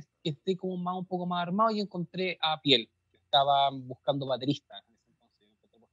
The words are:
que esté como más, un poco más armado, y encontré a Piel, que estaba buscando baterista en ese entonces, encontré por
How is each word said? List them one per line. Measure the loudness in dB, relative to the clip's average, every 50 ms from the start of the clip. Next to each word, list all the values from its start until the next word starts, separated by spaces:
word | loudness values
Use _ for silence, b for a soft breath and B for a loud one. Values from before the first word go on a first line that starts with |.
| -6 _ _ _ -6
que | -6
esté | -6 -6 -4 -4 -4
como | -4 -4 -6 -6 -4
más, | -4 -4 -4
un | -6 -6
poco | -6 -6 -4 -4
más | -2 -2 -2 -2
armado, | -2 2 4 4 4
y | 4 2
encontré | -2 -4 -4 -6 -8 -6 -4 -4 -4 -4 -4 -2
a | -2 -2 -2 0
Piel, | 2 4 4 4 4 0 _ _ _ _
que | _ _
estaba | _ _ 2 4 4 6 4 4 4 2
buscando | 0 -4 -10 -12 -14 -10 -4 -2 -2 -2 -2
baterista | -2 -4 -4 -2 -2 -4 -4 _ _ -20 -20
en | -20 _ _
ese | _ _ _
entonces, | _ _ _ _ _ _ _ _
encontré | _ _ _ _ _ _
por | _ _